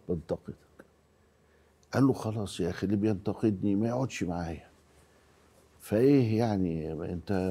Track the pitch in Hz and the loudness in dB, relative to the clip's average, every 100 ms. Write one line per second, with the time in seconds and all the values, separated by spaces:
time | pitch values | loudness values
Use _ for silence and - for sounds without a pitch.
0 | - 85 - 85 - - _ - - _ | -6 -6 -4 -8 -8 -16 _ -20 -20 _
1 | _ _ _ _ _ _ _ _ _ 110 | _ _ _ _ _ _ _ _ _ 4
2 | 135 - 110 110 98 - 87 90 95 104 | 4 4 -2 -4 -6 -4 -4 -2 0 2
3 | 110 98 104 95 113 95 101 101 117 123 | 2 0 -2 0 0 2 0 2 0 -2
4 | 135 - 90 85 82 78 - _ _ _ | -4 -4 -4 -4 -6 -8 -14 _ _ _
5 | _ _ _ _ _ _ _ _ - 107 | _ _ _ _ _ _ _ _ -2 2
6 | 135 143 113 110 117 101 90 80 78 78 | 6 6 4 2 2 0 0 -2 -4 -6
7 | 92 90 - 98 92 | -6 -6 -2 -2 0